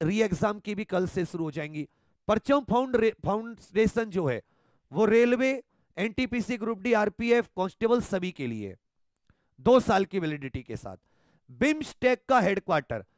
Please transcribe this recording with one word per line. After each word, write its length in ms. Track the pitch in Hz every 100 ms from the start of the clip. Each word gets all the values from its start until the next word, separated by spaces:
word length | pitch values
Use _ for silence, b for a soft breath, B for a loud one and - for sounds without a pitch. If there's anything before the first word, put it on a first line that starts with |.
री 180 | 160 214
एग्जाम 360 | 214 180 214 208
की 140 | 208
भी 100 | 202 214
कल 200 | 180 180
से 160 | -
शुरू 200 | 170 170
हो 60 | 160
जाएंगी। 360 | 147 151 151 143 _ _ _ -
परचम 320 | 220 - 285
फाउंड-, 340 | 247 240 262 240
रे-, 180 | 226 -
फाउंडेशन 800 | 156 208 226 226 - 190 220 226 226
जो 200 | 185 151
है 140 | 117 - _ _ _ _
वो 120 | 147 220
रेलवे, 460 | 226 240 240 262 269 - _ _ -
एनटीपीसी, 600 | 214 226 254 240 202 247
ग्रुप 220 | 226 220
डी, 140 | 226
आरपीएफ, 540 | 220 208 - 214 233 -
कांस्टेबल 520 | - 185 - 220 240
सभी 280 | - 190 185
के 140 | - 127
लिए 220 | 113 101
है, 80 | 90 _ _ _ _ _ _ _ _
दो 180 | 135 254
साल 240 | - 190
की 140 | 196 190
वैलिडिटी 440 | 160 147 135 131
के 140 | 120 110
साथ। 200 | 98 92 _ _ _ _ _
बिम्स्टेक 760 | 123 269 311 302 - 247 254 -
का 120 | 254
हेडक्वार्टर 640 | 196 196 - 160 - 113 95